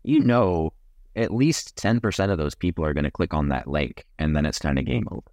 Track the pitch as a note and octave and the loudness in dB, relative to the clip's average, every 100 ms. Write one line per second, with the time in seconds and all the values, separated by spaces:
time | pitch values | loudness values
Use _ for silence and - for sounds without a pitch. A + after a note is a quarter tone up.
0 | - D3+ A#2+ A#2+ G2 E2+ D#2+ - - - | 0 2 4 4 4 2 -2 -6 -20 -20
1 | - - A2+ A2+ D3 - - - G2 C#3 | -10 -4 -2 2 2 0 -6 -4 0 2
2 | G#2+ - G2 F2+ D2 - F2+ F2 D#2 D2 | 0 0 0 0 -2 -2 -2 0 -2 0
3 | C#2+ - F2 D#2 C#2+ C2 B1 D2 C#2+ - | -2 -2 -2 0 0 -2 -2 -2 -2 -6
4 | - - D#2 D2+ D2+ - D2 C2+ B1 B1 | -20 -4 0 2 0 -2 -2 -2 0 -2
5 | - - - | -4 -8 -14